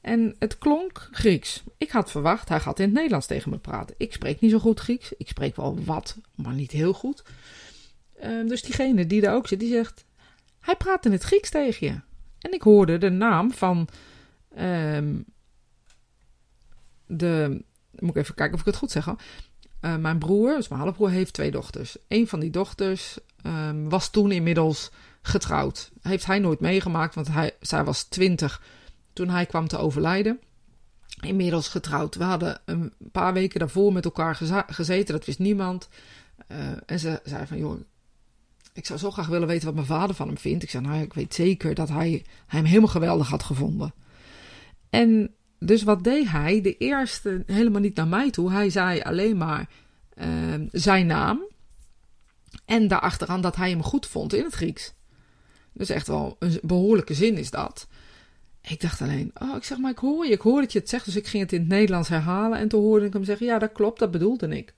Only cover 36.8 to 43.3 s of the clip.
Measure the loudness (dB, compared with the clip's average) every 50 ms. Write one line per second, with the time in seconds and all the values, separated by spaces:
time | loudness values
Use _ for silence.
36.8 | -8 _ -6 -4 -2 -4 -4 -6 -8 -10 -10 -10 -8 -8 -6 -6 -6 -6 -6 -8
37.8 | -12 _ _ _ _ _ _ _ _ _ _ _ _ _ _ _ _ -20 _ -14
38.8 | -12 -10 -10 -6 -6 -6 -6 -4 -4 -2 0 0 0 0 0 -2 -2 -2 -4 -4
39.8 | -2 -2 0 0 0 0 -2 -4 -4 -6 -6 -6 -4 -2 -2 -2 -4 -6 -8 -6
40.8 | -4 -2 -2 -4 -4 -6 -6 -8 -8 -6 -2 0 2 2 2 2 0 -4 -2 -2
41.8 | -2 -2 -2 0 0 0 0 -2 -4 -10 -20 -20 -14 -4 -2 2 4 8 8 8
42.8 | 8 8 4 2 2 2 2 2 2 0